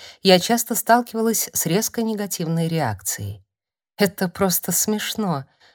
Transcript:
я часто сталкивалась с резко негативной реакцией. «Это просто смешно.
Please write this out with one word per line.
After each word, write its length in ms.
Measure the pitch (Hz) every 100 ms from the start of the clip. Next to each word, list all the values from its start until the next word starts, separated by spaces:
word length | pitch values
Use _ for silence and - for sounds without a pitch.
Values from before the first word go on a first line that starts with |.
| - -
я 160 | 190 185
часто 380 | 180 233 - 233
сталкивалась 720 | - 233 240 226 226 214 -
с 140 | - 160
резко 360 | 180 220 -
негативной 680 | 226 208 202 - 165 165 165
реакцией. 760 | 165 131 101 - - 101 101 _ _ _ _ _ -
«Это 300 | 202 - 185
просто 420 | - 196 175 -
смешно. 760 | 175 - 214 - - 202 143 135 _ _